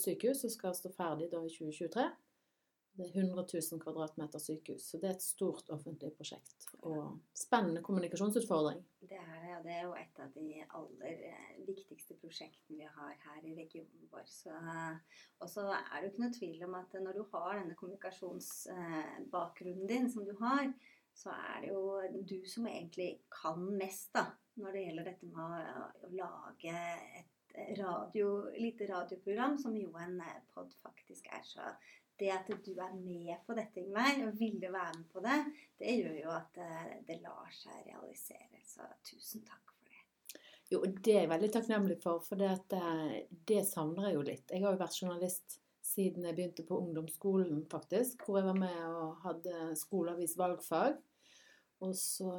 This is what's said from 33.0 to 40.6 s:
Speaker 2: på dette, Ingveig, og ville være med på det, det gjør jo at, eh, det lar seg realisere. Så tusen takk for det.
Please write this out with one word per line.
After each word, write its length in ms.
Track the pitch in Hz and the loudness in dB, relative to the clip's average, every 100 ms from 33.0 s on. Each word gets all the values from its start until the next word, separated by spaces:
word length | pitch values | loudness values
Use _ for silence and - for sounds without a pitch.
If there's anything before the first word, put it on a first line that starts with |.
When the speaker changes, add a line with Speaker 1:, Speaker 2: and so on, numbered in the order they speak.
| 180 175 170 170 | -6 -6 -6 -6
Speaker 2:
på 120 | - 233 | -4 -4
dette, 240 | - - | -4 -6
Ingveig, 400 | 190 202 262 277 | -2 4 4 4
og 120 | 220 208 | 2 2
ville 320 | 226 190 180 | 2 2 -2
være 260 | 185 170 165 | -2 -2 -4
med 80 | 165 | -8
på 120 | 185 | -2
det, 180 | 208 294 294 - - - | 4 4 4 -4 -14 -4
det 160 | 208 240 | 2 4
gjør 220 | 165 156 | 2 0
jo 140 | 160 | -2
at, 280 | 165 165 180 | -2 -4 -8
eh, 300 | 170 165 165 - | -6 -6 -8 -8
det 120 | - 170 | -8 -8
lar 280 | 170 - 175 | -8 -12 -14
seg 300 | - - - - | -14 -14 -14 -14
realisere. 760 | - - - - - - - | -14 -12 -12 -12 -14 -20 -20
Så 200 | - - - - | -18 -14 -14 -14
tusen 400 | - - - 220 | -16 -14 -10 -10
takk 280 | - - - | -12 -18 -20
for 160 | - _ | -20 _
det. 520 | - - _ - - - - | -20 -20 _ -18 -16 -18 -20